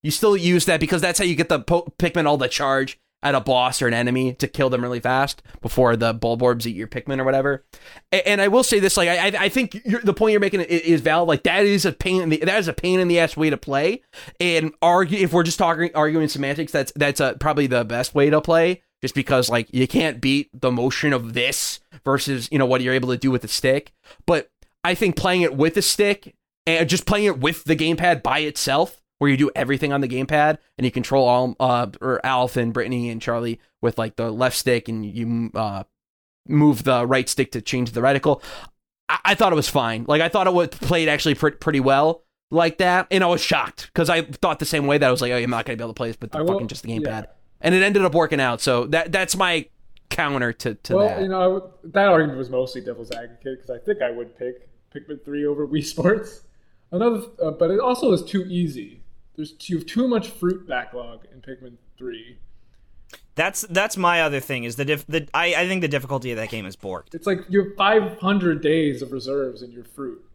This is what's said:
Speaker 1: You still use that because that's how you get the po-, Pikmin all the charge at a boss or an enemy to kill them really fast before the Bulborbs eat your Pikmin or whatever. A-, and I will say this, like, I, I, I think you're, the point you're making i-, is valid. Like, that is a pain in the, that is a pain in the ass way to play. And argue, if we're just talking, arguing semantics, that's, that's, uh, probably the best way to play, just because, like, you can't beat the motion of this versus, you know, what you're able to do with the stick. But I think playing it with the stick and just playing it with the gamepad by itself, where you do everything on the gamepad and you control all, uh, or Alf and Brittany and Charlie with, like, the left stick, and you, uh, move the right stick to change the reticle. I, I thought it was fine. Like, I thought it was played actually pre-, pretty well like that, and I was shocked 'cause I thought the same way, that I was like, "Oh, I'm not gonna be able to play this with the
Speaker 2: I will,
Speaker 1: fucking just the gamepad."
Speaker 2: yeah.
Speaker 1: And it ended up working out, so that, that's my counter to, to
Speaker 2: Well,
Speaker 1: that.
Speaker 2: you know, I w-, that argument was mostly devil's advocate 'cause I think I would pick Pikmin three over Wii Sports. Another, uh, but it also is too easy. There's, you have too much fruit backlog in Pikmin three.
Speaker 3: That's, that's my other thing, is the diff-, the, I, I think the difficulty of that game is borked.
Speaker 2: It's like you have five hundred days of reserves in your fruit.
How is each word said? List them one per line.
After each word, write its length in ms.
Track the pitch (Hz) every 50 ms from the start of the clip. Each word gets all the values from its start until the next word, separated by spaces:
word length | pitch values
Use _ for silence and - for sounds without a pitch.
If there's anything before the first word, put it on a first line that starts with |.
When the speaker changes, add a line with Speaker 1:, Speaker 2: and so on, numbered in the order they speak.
| -
Speaker 1:
You 80 | 156
still 240 | - - - 214 202
use 300 | 190 170 175 180 170 -
that 160 | - 170 147
because 200 | 160 151 185 170
that's 180 | 156 180 170 -
how 60 | 202
you 100 | 180 165
get 120 | 139 160
the 140 | - 165 139
po-, 260 | 110 - 170 175 170 - _
Pikmin 280 | - 175 170 170 175 160
all 120 | 147 147
the 120 | 139 127 127
charge 500 | - - 143 135 135 135 135 131 - _ _ _ _ _ -
at 100 | 143 143
a 80 | 131
boss 400 | 107 - 127 123 123 127 131 -
or 60 | 135
an 80 | 120 117
enemy 360 | 117 120 123 123 131 131 131 127
to 120 | - 147
kill 220 | - - - 139 127
them 140 | 127 123 123
really 160 | 123 123 120
fast 420 | - 123 127 135 139 143 - - _ - - -
before 380 | - 117 - - 127 120 117
the 160 | 110 117 117 113
Bulborbs 540 | 117 123 117 117 117 123 123 120 117 117
eat 80 | 120 107
your 120 | 87 110
Pikmin 320 | 107 - 127 - 135 135 131
or 60 | 131
whatever. 400 | 131 135 135 135 139 139 131 _ _ - - - - - - _ _ -
A-, 120 | 190 -
and 140 | 202 208 185
I 80 | 196
will 160 | 202 196 254 254
say 160 | - 233 208
this, 160 | 190 190 -
like, 140 | 202 175 170
I, 80 | 175
I, 280 | 175 175 202 202 - 196
I 40 | 202
think 320 | - 262 247 - - 208 _
you're, 180 | 226 208 240
the 120 | 220 202 190
point 180 | - 214 220
you're 80 | 214 208
making 220 | 202 196 202 190
i-, 40 | 170
is 360 | 160 170 165 160 165 170 151
valid. 260 | 117 156 156 170 175
Like, 160 | 170 151 135 -
that 220 | 170 170 196 208
is 180 | 208 202 190 190
a 80 | 185
pain 300 | - _ - 190 185 185
in 80 | 175 160
the, 80 | 156
that 220 | 156 156 180 196 220
is 100 | 185 165
a 40 | 156
pain 280 | - - 180 185 185
in 80 | 185 175
the 100 | 170 170
ass 160 | 165 - -
way 140 | 151 156 156
to 80 | 143
play. 460 | 135 - - 139 139 151 180 220 - _ _ - - - - - _
And 320 | 175 180 170 160 156 160 - _ -
argue, 340 | 170 175 185 190 147 190
if 160 | 202 190 156 151
we're 100 | 175 165
just 140 | 165 165
talking, 320 | - 190 165 165 156 170 170 -
arguing 360 | 156 151 151 156 160 156 151
semantics, 420 | - 139 139 139 143 156 160 -
that's, 220 | - 151 131 - -
that's, 240 | 143 143 143 139 -
uh, 140 | 147 131 -
probably 340 | - - 156 147 147 143
the 160 | 131 127 120 117
best 300 | 107 120 120 127 - -
way 160 | 147 143 151
to 100 | 151 151
play, 440 | 151 170 165 165 165 175 180 - _ _ _ _
just 140 | - 127 -
because, 340 | 139 131 - 143 127 120 -
like, 180 | 120 117 113 _
you 160 | - 123 131
can't 340 | - - 262 165 156 123 123
beat 300 | 123 135 135 143 143 _ -
the 180 | 131 - 127
motion 400 | 123 120 120 135 - - - 147
of 220 | 139 127 117 113 113
this 460 | 123 123 135 143 - - - - - _ _ - 143 _
versus, 420 | 139 135 139 - 139 139 123 117 -
you 80 | 156 139
know, 80 | 135
what 140 | 123 127 127
you're 120 | 127 123 131
able 160 | 131 123 127
to 80 | 123
do 140 | 120 - 135
with 100 | 127 120
the 60 | -
stick. 460 | 107 - - - 131 131 143 - - _ _ _ - - _ -
But 240 | - 170 151 - _ _ _ - _ _ _ -
I 100 | 175 180
think 220 | - 226 185 -
playing 260 | - - 185 180 180
it 160 | 170 156 139
with 160 | 135 151 165 165
the 80 | 202
stick 540 | - - - - 208 202 202 196 - - _ _ _ _ _ _ _
and 200 | 165 165 165 165
just 200 | 135 165 - -
playing 180 | - 208 208 214
it 140 | 202 165 131
with 240 | 131 156 165 - -
the 120 | 147 160
gamepad 460 | - 160 160 165 160 175 180 165 123
by 180 | - 123 131 151
itself, 640 | 156 147 143 - - 143 135 147 170 - - _ _ _ _ _
where 120 | 143 143
you 60 | 139
do 120 | 131 147 147 -
everything 360 | - 139 123 139 131 156 143
on 100 | 139 139
the 60 | 139
gamepad 520 | 117 127 127 135 - 151 151 147 151 156 - _ _ _
and 80 | - 127
you 60 | 127
control 360 | - 127 120 - 135 135 127
all, 280 | 123 123 123 127 123 - _
uh, 280 | 131 127 123 120 120 98 - -
or 220 | - 131 127 - -
Alf 320 | 131 131 127 127 123 -
and 160 | 127 117 117
Brittany 380 | 110 123 110 113 127 120 120 120
and 100 | 113 113
Charlie 400 | - 127 117 117 120 117 117 - _ _ _ _
with, 160 | - 117 -
like, 180 | - 113 110 -
the 160 | - 117 117
left 240 | 110 113 127 127 -
stick, 320 | - - 131 123 117 -
and 160 | - 113 110 107
you, 460 | 107 98 117 117 117 117 117 117 - -
uh, 280 | - 110 104 98 95 95 _ _ _ _ _ _ _ _ _ _ _ _
move 360 | - 151 147 151 151 139 107 -
the 220 | 139 127 120 123
right 220 | 120 135 131 123
stick 240 | - - - 131 - -
to 80 | 117
change 300 | - - - 123 123 117
the 100 | 113 117
reticle. 420 | 117 135 139 135 - 151 139 - - - - - - - _ _ _ _ _ _ _ -
I, 100 | 156 - _
I 100 | 185 202
thought 160 | - 226 190
it 40 | 170
was 140 | 151 131 -
fine. 360 | - 147 120 113 113 113 117
Like, 140 | 127 147 156
I 80 | 165 170
thought 160 | 165 208 185
it 80 | 185 180
was 140 | 175 175 -
played 400 | - - - - 180 170 160 156
actually 240 | 151 147 - 156 139
pre-, 180 | - - 147
pretty 280 | - - - 160 147 135
well 440 | 131 139 135 139 147 160 165 - _ _ _ _ _ _
like 260 | 151 165 170 165 160
that, 300 | - 190 180 180 185 185 _
and 140 | 190 190 190
I 40 |
was 140 | 175 175 -
shocked 500 | - - 180 143 113 - - - - - _
'cause 160 | - 165 156
I 120 | 175 165
thought 380 | 156 - 143 - - 175 151 -
the 60 | 151
same 200 | - 165 151 143
way, 140 | 139 143 147
that 80 | 143
I 40 | 127
was 100 | 127 123
like, 100 | 123 120
"Oh, 60 | 123
I'm 120 | 120 117 120
not 160 | 123 113 113
gonna 120 | - 120
be 60 | 110 120
able 100 | 113 113
to 40 |
play 120 | - 123 113
this 80 | 110 -
with 100 | 120 113
the 60 | -
Speaker 2:
I 40 | 151
will, 120 | 156 175 196
Speaker 1:
fucking 140 | 196 120
just 160 | - - - -
the 60 | 117
gamepad." 160 | 117 110 101
Speaker 2:
yeah. 200 | 110 110 110 104 - - _ _ _ _ _
Speaker 1:
And 140 | - 165 180
it 80 | 185
ended 220 | 190 202 202 202 202
up 100 | 175 143
working 260 | 170 160 147 160 139
out, 220 | 135 123 120 113
so 240 | - 139 123 120 123
that, 260 | 139 151 165 165 170
that's 240 | 160 190 185 180 -
my 320 | 185 190 180 170 160 - - _ _ - - - - _ _
counter 420 | - - 160 143 143 131 123 117 113
to, 220 | _ - 127 107
to 200 | - - - 175
Speaker 2:
Well, 120 | 190 208
Speaker 1:
that. 140 | 214 - 202 190
Speaker 2:
you 40 |
know, 120 | 190 190 190
I 40 | 180
w-, 260 | 185 190 190 185 - - _ -
that 220 | 165 - 196 202
argument 300 | 202 180 160 156 147 135
was 140 | 131 131 123
mostly 300 | 131 127 131 127 - 127
devil's 280 | - 123 117 110 117 101
advocate 520 | - 117 120 117 120 _ - 135 131 -
'cause 100 | - -
I 80 | 123 117
think 240 | - 208 208 202 -
I 80 | 120
would 260 | 117 120 117 117 _
pick 320 | _ 123 123 123 - - - - _ _ _ _
Pikmin 320 | 143 - - 151 131 -
three 180 | 143 143 147 147
over 240 | 147 147 143 151
Wii 160 | 131 147 151 147
Sports. 600 | - - - 160 175 - - - - - - - - _ - _ _ _ _ _ _
Another, 320 | 170 180 226 240 233 208 - - - -
uh, 80 | 170 160
but 220 | 147 - 170 165
it 80 | 190 214
also 340 | 269 254 247 240 - 254 185
is 100 | 160 -
too 220 | - - 190 180
easy. 540 | 185 180 175 175 156 135 123 - - - - - - - - - - -
There's, 180 | - 151 151 - _ - -
you 80 | 180
have 80 | 156 -
too 220 | - - 226 254
much 220 | 254 240 220 - -
fruit 380 | - - 175 180 185 180 -
backlog 580 | - 135 127 120 - - 123 120 117 117 110 - -
in 100 | 131 131
Pikmin 320 | - 131 131 123 131 123 120 _ _ - -
three. 440 | _ 127 123 117 110 113 120 123 - - - - - - - _ _ - _ - - - - - - - _ _
Speaker 3:
That's, 260 | 151 160 190 185 - - -
that's 260 | 170 190 202 214 -
my 260 | 196 180 175 175 170
other 180 | 160 151 143 135
thing, 240 | 127 - 139 123 117
is 140 | 117 113
the 80 | 123 143
diff-, 200 | 139 151 143 -
the, 220 | - 151 165 151 -
I, 220 | - 151 170 175 165
I 140 | 156 180
think 140 | 185 190 185
the 60 | 170
difficulty 440 | 151 143 139 131 131 139 131 123 127
of 60 | 120
that 120 | 110 113 107
game 160 | 113 110 98
is 100 | 92 98
borked. 380 | _ - 98 92 85 - _ -
Speaker 2:
It's 140 | 165 -
like 140 | 202 190 180 -
you 160 | - 180 202 185
have 120 | - -
five 420 | - 190 202 220 220 202 - -
hundred 440 | - 180 190 202 196 180 175 156 147
days 420 | 127 151 160 165 156 143 135 120 139
of 80 | 123
reserves 500 | 127 131 120 131 139 143 135 127 123 123
in 100 | 123 120
your 120 | 117 120 113
fruit. 400 | - _ - 139 123 - - - -